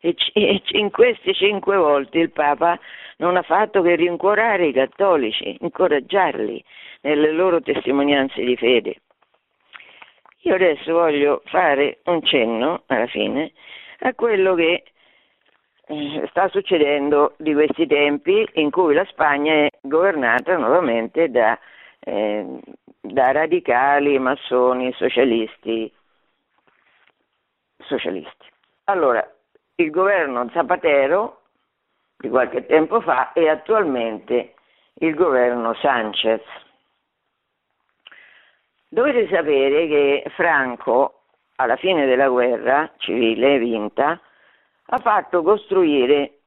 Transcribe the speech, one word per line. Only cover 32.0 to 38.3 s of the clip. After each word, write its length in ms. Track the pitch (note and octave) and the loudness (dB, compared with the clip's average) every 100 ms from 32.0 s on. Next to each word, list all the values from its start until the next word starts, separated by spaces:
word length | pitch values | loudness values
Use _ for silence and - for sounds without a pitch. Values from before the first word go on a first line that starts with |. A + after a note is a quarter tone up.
| _ _ | _ _
di 120 | - | -2
qualche 360 | B2 A#2+ A#2+ - | 0 0 -4 0
tempo 360 | D#3 D#3+ A3+ | 2 2 -2
fa 320 | E3 C3 B2 | -2 -2 -2
e 160 | - D#3+ | 0 0
attualmente 1040 | D#3 D#3 A3 F3+ B2+ A#2 G#2+ - B2 - _ _ _ _ _ | 0 -2 -2 0 -2 -4 -8 -4 -4 -4 _ _ _ _ _
il 140 | D#3+ | -4
governo 600 | D#3 F3+ B2+ B2 B2 A2+ A2 | 0 0 2 2 0 -4 -2
Sanchez. 640 | D3 B2 A2 G2 A2+ A2+ - - _ _ _ _ _ _ _ _ _ _ _ _ _ _ - - - | 0 0 -2 -4 -2 -2 -4 -20 _ _ _ _ _ _ _ _ _ _ _ _ _ _ -20 -20 -20